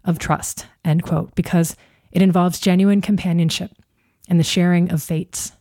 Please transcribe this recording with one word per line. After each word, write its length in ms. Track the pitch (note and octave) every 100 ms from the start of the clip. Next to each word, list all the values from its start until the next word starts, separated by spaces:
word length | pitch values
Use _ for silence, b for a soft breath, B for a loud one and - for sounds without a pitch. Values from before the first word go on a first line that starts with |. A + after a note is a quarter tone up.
of 160 | - E3
trust," 480 | - D3+ - - - _
end 200 | E3+ D#3
quote, 300 | - D#3+ -
because 440 | - - F3 E3 - b b b
it 100 | F3
involves 380 | F#3+ F3+ F3 E3+
genuine 400 | F#3+ F3+ G3 G3+
companionship 720 | - G3+ F#3 E3+ E3 - - _ _ _ _ _ -
and 100 | F3
the 60 |
sharing 480 | D#3+ F#3 F3 F3 F3
of 100 | D#3+
fates. 520 | - D#3+ F3 - - _